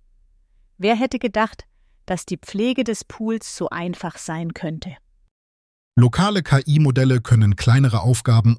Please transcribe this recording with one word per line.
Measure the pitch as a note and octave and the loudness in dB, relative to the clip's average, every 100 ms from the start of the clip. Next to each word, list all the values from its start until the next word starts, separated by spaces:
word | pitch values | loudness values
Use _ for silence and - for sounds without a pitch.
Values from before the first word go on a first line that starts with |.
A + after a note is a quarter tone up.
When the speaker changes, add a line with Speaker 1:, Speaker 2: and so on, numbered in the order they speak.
| _ _ _ _ _ _ _ - | _ _ _ _ _ _ _ -4
Speaker 1:
Wer | G3 A3+ | -2 0
hätte | C4 B3 | -2 -4
gedacht, | A#3+ G#3+ A3 - - _ _ _ - | -4 -4 -4 -6 -20 _ _ _ -8
dass | F#3 - | -8 -8
die | F3+ | -12
Pflege | - G3+ A#3+ C4 A#3 | -8 -4 -2 -2 -4
des | G#3 | -6
Pools | - - A3 A3+ - | -10 -10 -6 -6 -8
so | - E3+ | -10 -8
einfach | E3+ F3 F3 E3+ - | -6 -8 -8 -10 -10
sein | - D#3+ E3+ | -10 -8 -8
könnte? | - D#3+ D#3+ - - _ _ _ _ _ _ _ _ _ - | -8 -10 -10 -12 -18 _ _ _ _ _ _ _ _ _ 2
Speaker 2:
Lokale | B2 C3+ G3 G3+ | 4 2 0 0
K-I-Modelle | - C#3 D3+ D3+ D3 B2+ C3 B2 | 0 0 2 2 2 2 2 2
können | - A#2 G#2 G2 | 2 4 4 2
kleinere | - C3 C3+ A2 | 2 4 4 2
Aufgaben | A2 B2 - A2+ A2 | 0 0 2 4 4